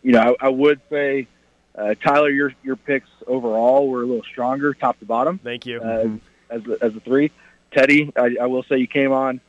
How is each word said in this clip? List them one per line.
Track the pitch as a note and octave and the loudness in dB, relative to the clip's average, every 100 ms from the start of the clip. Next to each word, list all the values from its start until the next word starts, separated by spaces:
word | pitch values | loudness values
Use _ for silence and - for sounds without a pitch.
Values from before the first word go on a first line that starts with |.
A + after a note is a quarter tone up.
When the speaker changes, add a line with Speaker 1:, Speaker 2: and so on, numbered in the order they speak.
Speaker 1:
you | C3 | 4
know, | A#2+ A#2 B2 | 4 4 2
I, | C3+ | 0
I | |
would | C3 D3 C#3+ _ | 4 4 2 _
say, | D3 C#3+ C#3 A#2+ _ _ _ _ - | -4 -2 -2 -6 _ _ _ _ -6
uh, | G#2+ | -4
Tyler, | G#2+ D#3+ C#3+ D3 | 0 2 4 2
your, | C#3+ C#3+ C3+ | 0 -2 -6
your | C3+ C3 | -10 -8
picks | - C3+ _ _ - | -4 -4 _ _ -6
overall | C3 A#2+ A2 A#2+ C3+ C#3 | -4 -2 2 4 4 2
were | B2 | -2
a | B2 | -4
little | A#2 | -6
stronger, | - - B2 C3+ C#3+ | -6 -6 -4 -2 -4
top | C3+ C3 - | -2 -4 -4
to | G#2 | -4
bottom. | A#2 C#3+ F#3 | -2 -2 -4
Speaker 2:
Thank | A#2+ B2 B2 | -10 -12 -10
you. | A#2 | -10
Speaker 1:
Uh, | A2+ A2+ | -6 -2
Speaker 3:
Mm-hmm. | A2+ G#2+ _ _ _ A#2 A2 | -4 -6 _ _ _ -12 -8
Speaker 1:
as, | A2 | -4
as | A#2+ A2 | -4 -4
a | |
three, | - C3 D3+ _ _ _ _ | -2 0 0 _ _ _ _
Teddy, | - C3+ D3 D3 - | 2 4 4 2 0
I, | B2 A#2+ | 0 0
I | B2 | -2
will | B2+ | -4
say | - C3 | -2 -2
you | B2 | 0
came | C#3+ C3+ | 0 0
on | C3+ C3 B2+ | 0 -2 -6